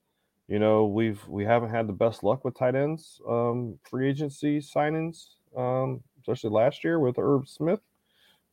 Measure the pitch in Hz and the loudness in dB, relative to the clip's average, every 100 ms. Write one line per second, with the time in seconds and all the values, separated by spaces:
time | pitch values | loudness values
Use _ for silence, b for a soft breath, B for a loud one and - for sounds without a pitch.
0 | _ _ _ _ - 104 107 107 107 104 | _ _ _ _ -4 2 4 4 4 2
1 | 113 101 - 101 104 117 117 117 110 92 | -2 -4 -8 -4 2 2 2 -2 -4 0
2 | 113 110 101 127 127 - 127 135 143 160 | 0 0 -2 0 -4 -2 0 0 -2 -4
3 | - - 110 117 120 120 120 - - 127 | -12 -14 -4 -2 0 -2 -6 -12 -10 -2
4 | 135 139 147 139 147 147 143 - 151 160 | -2 -2 -6 -4 -2 -2 -2 -2 0 -2
5 | 160 160 - _ _ - 123 127 131 127 | -4 -10 -20 _ _ -6 -2 -2 -2 -6
6 | - _ - 120 113 107 127 - 165 170 | -12 _ -6 -4 0 2 2 0 0 2
7 | 127 123 110 139 - - 156 202 _ _ | 2 2 2 2 0 -4 -2 -2 _ _
8 | _ _ _ _ _ | _ _ _ _ _